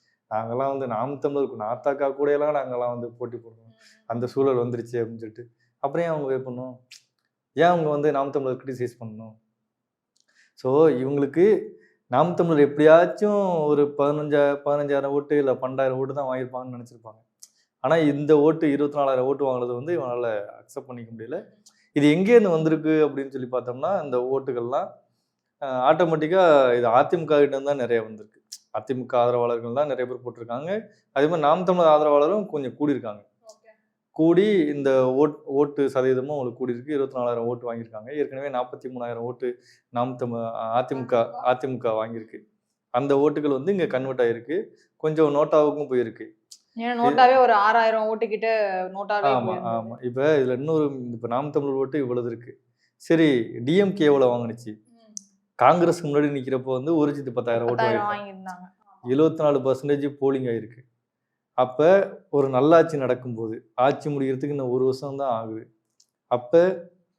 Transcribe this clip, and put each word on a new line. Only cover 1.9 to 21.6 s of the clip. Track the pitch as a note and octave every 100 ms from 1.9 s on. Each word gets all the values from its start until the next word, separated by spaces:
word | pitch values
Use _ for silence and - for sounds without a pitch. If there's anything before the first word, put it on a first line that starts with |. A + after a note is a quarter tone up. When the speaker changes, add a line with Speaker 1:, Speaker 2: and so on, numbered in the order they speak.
| C#3 C#3 C3+
Speaker 1:
கூட | C#3+
எல்லாம் | C#3+ D3 D3
நாங்கெல்லாம் | B2+ B2 B2
வந்து | A#2+ A#2
போட்டி | A#2+ A#2+ A#2
போடணும், | A2+ A2 _
Speaker 2:
ம். | _ _ _ -
Speaker 1:
அந்த | A#2 A#2+
சூழல் | C3+ C3+ B2
வந்துருச்சு" | A#2+ A#2 A#2 A#2+
அப்படின்னு | A2+ A2+
சொல்லிட்டு. | A2+ A#2 A#2 _ _ _
அப்புறம் | C#3 D#3 E3+
ஏன் |
அவங்க | D#3 C3+
வே | C3
பண்ணணும்? | B2+ B2 B2+ B2 _ - _ _ _ _ _ C3+
ஏன் | E3+
அவங்க | F3 D3+
வந்து | D3 D3
நாம் | C#3 C#3
தமிழர் | C#3+ C3 B2+
கிரிட்டிசைஸ் | C3+ B2 A#2+ -
பண்ணணும்? | A2+ G#2+ A2 A2 _ _ _ _ _ _ _ _ _ _ _
So, | _ B2+ C#3+ D#3+
இவங்களுக்கு | B2+ C3 C#3+ C#3 D#3+ G3+ F#3+ - - _ _ -
நாம் | B2+ E3+ E3+
தமிழர் | F3 D3+ C#3+
எப்படியாச்சும் | C#3+ D#3 E3 F3 - G#3 G3+ F#3+ E3+
ஒரு | D3+ D3 C#3+ C#3+
பதினஞ்சா, | C#3+ D3+ D3+ D3 C#3+ C#3+ D3
பதினஞ்சாயிரம் | D3 C#3+ C#3 C#3
ஓட்டு | C#3+ C#3+ D3
இல்ல | C3+
பன்னெண்டாயிரம் | B2 C3 C3 C3 C3
ஓட்டு | C3+
தான் | C#3 C3
வாங்கியிருப்பாங்கன்னு | B2+ B2 B2+ B2+ B2
நினைச்சிருப்பாங்க. | A#2+ A#2+ A2+ G#2+ _ _ - _ _ _
ஆனா | C3 E3
இந்த | D3 C#3+ D3 D3+
ஓட்டு | D3+ D#3+ D#3
இருபத்தி | C#3 D3 D3
நாலாயிரம் | C#3 B2+ C3
ஓட்டு | C#3 C#3
வாங்குறது | B2 B2
வந்து | B2 D3 E3+
இவனால | B2+ A#2+ A#2 G#2 G#2
அக்செப்ட் | A2 A2 C#3 B2+
பண்ணிக்க | A#2+ A2+
முடியல. | A2+ A2+ E3+ - _